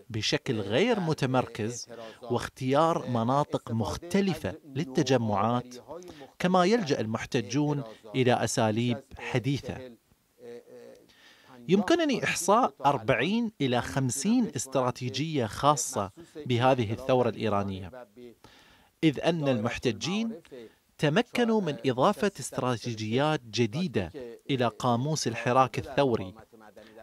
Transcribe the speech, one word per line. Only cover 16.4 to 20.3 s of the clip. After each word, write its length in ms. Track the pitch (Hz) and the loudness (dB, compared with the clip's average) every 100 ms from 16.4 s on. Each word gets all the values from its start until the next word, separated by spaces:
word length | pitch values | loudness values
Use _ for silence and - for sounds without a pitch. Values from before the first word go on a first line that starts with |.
| 143 | -2
بهذه 480 | 120 131 131 104 | 4 4 4 0
الثورة 360 | 110 - 127 117 | -4 2 2 2
الإيرانية، 800 | 104 110 101 98 95 95 127 120 123 120 - - - - _ _ _ | 0 0 0 -2 -6 -10 -14 -20 -20 -20 -20 -20 -20 -20 _ _ _
إذ 160 | 160 123 | 0 2
أن 280 | 156 170 139 | 0 2 2
المحتجين 920 | 120 117 - 127 101 147 208 226 | 2 0 -2 -2 -2 -4 -2 -4